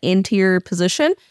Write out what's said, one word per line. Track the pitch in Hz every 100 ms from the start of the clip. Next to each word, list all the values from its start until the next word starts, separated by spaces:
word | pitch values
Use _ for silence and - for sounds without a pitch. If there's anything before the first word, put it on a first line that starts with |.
anterior | 175 190 190 202 190 185
position. | - 175 180 - 311 392 _